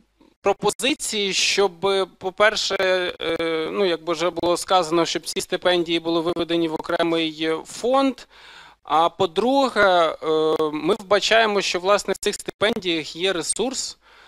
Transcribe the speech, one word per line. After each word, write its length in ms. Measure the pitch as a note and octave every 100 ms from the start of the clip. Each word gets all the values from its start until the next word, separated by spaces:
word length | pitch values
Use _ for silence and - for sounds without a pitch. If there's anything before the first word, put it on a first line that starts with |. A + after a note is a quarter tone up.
| _ _ _ _
пропозиції, 920 | G3 - G3+ - B3+ D4+ - G#3+ G3
щоб, 380 | F3 - - G3 E3+ F#3+ G3 F3+ -
по-перше, 580 | F#3 F3+ G#3+ G3+ - F#3+ F#3 F#3 F3+ -
е, 480 | E3 E3 E3 D#3+ D#3+
ну, 140 | G3+ F#3+
як 180 | D#3+
би 100 | D#3+
вже 160 | D#3 F3
було 280 | E3+ F3 E3+
сказано, 480 | - F#3 D#3 E3+ E3
щоб 200 | E3 -
ці 160 | F#3+
стипендії 580 | - F3+ F3+ F3 E3 E3
були 200 | E3 E3
виведені 460 | E3 E3+ D#3+ E3+ E3
в 60 |
окремий 800 | D#3+ - E3+ E3+ E3 D#3+ D3+ D#3+ D#3+ -
фонд. 500 | - A#3 C4+ C4+ A#3+ - - - - - _
А 260 | - D3+ E3
по-друге, 1080 | - F#3 F3+ A#3 C#4 C4 G#3+ G3+ F3 D#3+ -
е, 320 | D#3+ D#3 D#3 D#3 D#3
ми 240 | D3+ D3+ A3
вбачаємо, 680 | F#3 G3+ - A3+ A3 G3+
що, 180 | - F3+
власне, 340 | F3+ G3+ -
в 40 | F#3+
цих 180 | G#3 -
стипендіях 800 | - - G#3 A#3 F3+ E3 C#3+ D#3+
є 180 | F#3+
ресурс 640 | F3 D3 - A#3+ C4 - - _ -